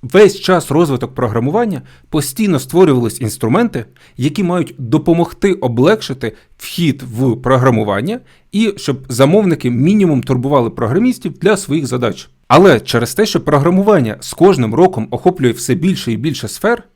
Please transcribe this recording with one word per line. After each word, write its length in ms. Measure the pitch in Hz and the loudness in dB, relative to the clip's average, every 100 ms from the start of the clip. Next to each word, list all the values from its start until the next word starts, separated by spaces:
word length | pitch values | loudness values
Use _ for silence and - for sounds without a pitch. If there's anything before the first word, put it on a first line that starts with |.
Весь 380 | 123 190 208 - | 2 4 4 4
час 320 | - 180 - | 0 0 0
розвиток 440 | 143 170 127 135 131 | 0 0 -2 -6 -4
програмування 680 | 123 113 123 185 240 156 - - _ | -4 -2 -2 -2 -2 -4 -10 -20 _
постійно 500 | 160 139 - 208 156 | -4 -4 -2 0 0
створювались 640 | - 170 185 127 117 - | 0 2 4 4 0 -4
інструменти, 640 | 110 - 113 151 240 - 110 _ _ - | -8 -4 0 0 0 -4 -12 _ _ -6
які 260 | 127 - | -4 -2
мають 320 | 180 180 160 - | -2 -2 -4 -8
допомогти 760 | 123 151 - 170 170 - 202 | -2 -2 2 0 0 0 -2
облегшити 800 | 185 127 113 139 220 - 131 117 - _ _ | 0 -2 2 2 2 -2 -8 -8 -10 _ _
вхід 460 | - - 170 - 127 | -14 -2 -2 -2 -8
в 240 | 113 131 110 | -4 -2 -2
програмування 840 | 123 127 127 113 104 98 139 240 - _ _ | -2 2 2 2 0 -2 -4 -6 -10 _ _
і 220 | 196 220 202 | -2 -2 -2
щоб 280 | - 131 131 | -6 -6 -6
замовники 600 | 117 139 190 196 160 127 | 0 4 4 2 0 -2
мінімум 520 | 123 147 208 185 143 | 0 2 2 2 0
турбували 460 | - 127 131 143 123 | 0 -2 0 0 0
програмістів 640 | - 113 151 247 240 180 - | -4 -2 0 0 -2 -8 -4
для 200 | 185 208 | -2 -2
своїх 300 | - 147 135 | -2 -4 -2
задач. 420 | 127 120 95 - _ _ | -4 -4 -6 -14 _ _
Але 320 | 135 190 127 | 6 6 4
через 340 | - 120 117 | 2 -2 -2
те, 120 | - 214 | -2 -2
що 160 | 165 | -2
програмування 760 | - 139 151 185 196 202 117 104 | 0 2 2 2 2 2 2 -6
з 140 | - | -12
кожним 420 | - 175 175 113 113 | 2 4 4 0 2
роком 320 | 185 185 110 | 2 2 -4
охоплює 400 | 120 135 127 127 | 0 0 0 -2
все 240 | 110 - 120 | -2 -2 0
більше 360 | 165 185 - | 0 -2 -4
і 60 | 110 | -4
більше 300 | 139 139 104 | -4 -6 -10
сфер 360 | - 208 240 - | -4 -2 -2 -6